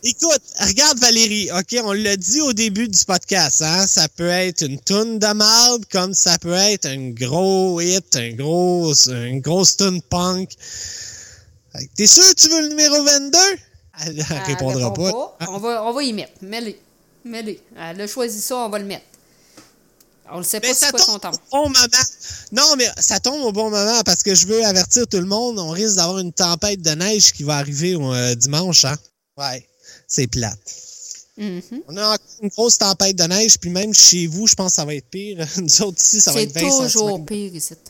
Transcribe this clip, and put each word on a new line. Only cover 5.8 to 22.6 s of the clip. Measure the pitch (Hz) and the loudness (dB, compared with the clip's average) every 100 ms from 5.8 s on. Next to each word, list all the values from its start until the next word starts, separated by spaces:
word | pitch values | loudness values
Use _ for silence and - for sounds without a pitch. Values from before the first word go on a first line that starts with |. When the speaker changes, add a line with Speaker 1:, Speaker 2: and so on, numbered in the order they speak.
| 202 | -2
Speaker 1:
comme | 190 185 | -2 0
ça | 190 - 165 | 0 2 0
peut | 170 | 0
être | 180 202 202 151 | 0 2 0 -4
un | 135 131 | -6 -8
gros | 117 120 151 190 190 190 175 | -6 -2 0 2 2 2 0
hit, | 170 190 - | 0 0 0
un | - 117 | -4 -2
gros, | 117 143 170 180 180 165 143 - | -6 -2 0 2 2 2 4 2
une | 123 120 131 | 2 -4 -4
grosse | 135 175 185 - | 0 2 2 2
toune | 196 180 | 0 0
punk. | - 175 180 185 185 - - - - - - - - - _ _ _ | -2 -2 0 -2 -6 -12 -16 -14 -12 -14 -16 -18 -20 -20 _ _ _
Fait | 139 131 | -16 -14
que | - | 0
t'es | 214 | 6
sûr | - | 8
que | 381 359 | 6 6
tu | 320 | 4
veux | 320 | 4
le | 302 | 0
numéro | 302 302 294 | 0 2 4
vingt-deux ? | 285 285 277 330 381 381 _ - _ - | 2 2 2 4 4 2 _ -20 _ -14
Elle, | 156 151 | -12 -6
elle | 151 | -4
Speaker 2:
Elle | 156 | -4
Speaker 1:
répondra | - 139 131 131 123 | -4 -2 -2 -2 -2
Speaker 2:
répond | 110 185 | -2 -2
Speaker 1:
pas. | 220 302 - 170 | -2 -6 -8 -10
Speaker 2:
pas. | |
On | 185 | -6
va, | 220 233 | -4 -4
on | 220 | -4
va | 240 | -4
y | 277 | -4
mettre. | 214 151 _ | -6 -10 _
Mets-le. | 190 220 233 202 _ _ _ _ | -14 -10 -10 -14 _ _ _ _
Mets-le. | 240 226 220 202 _ 226 | -16 -12 -12 -12 _ -18
Elle | 165 175 | -14 -10
a | 208 | -10
choisi | 262 240 208 | -6 -6 -6
ça, | 202 254 | -6 -6
on | 233 | -6
va | 208 | -6
le | |
mettre. | 202 185 _ _ _ _ _ - - _ _ _ _ _ _ | -8 -12 _ _ _ _ _ -20 -20 _ _ _ _ _ _
On | 170 | -10
le | |
sait | 175 220 | -6 -2
Speaker 1:
Mais | 233 | 0
Speaker 2:
pas | |
Speaker 1:
ça | 262 285 | 2 2
Speaker 2:
c'est | |
quoi | 262 | 2
Speaker 1:
tombe | - | 2
Speaker 2:
son | 208 | 0
temps. | 185 156 _ | -8 -10 _
Speaker 1:
au | 269 | 0
bon | 294 | 2
moment. | 262 240 247 262 - - - - | 4 4 2 0 -4 -16 -16 -6
Non, | 214 | 0